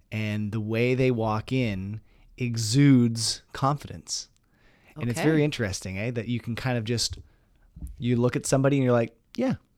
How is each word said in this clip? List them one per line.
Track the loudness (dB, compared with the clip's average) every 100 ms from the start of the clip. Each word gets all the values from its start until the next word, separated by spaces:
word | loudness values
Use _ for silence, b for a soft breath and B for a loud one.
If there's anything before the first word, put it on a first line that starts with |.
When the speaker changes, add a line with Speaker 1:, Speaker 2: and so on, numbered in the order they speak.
| _
Speaker 1:
and | -6 -4 -4 -4
the | -4
way | -2 0 2 2
they | 2
walk | 2 0 -2 -2
in | -2 -2 -4 -6 -10 -14 _ _ -6
exudes | -4 -2 0 6 8 8 6 0 -4 -6 _
confidence. | -2 -2 -2 -8 -16 -10 -10 -10 _ b b b b b -8
And | -6
it's | 0
Speaker 2:
Okay. | 2
Speaker 1:
very | 4
interesting, | 2 0 -4 -4 -6 -6
eh, | -4
that | -4 -4
you | -6
can | -4 -6
kind | -2 -2
of |
just, | -2 -2 -2 -6 -16 _ _ _ _ -14 -14 -6
you | -2 2
look | 2
at | 0 0
somebody | 2 4 4
and |
you're | 4
like, | 2 2 -6 _ -4
"Yeah, | -2 -2 _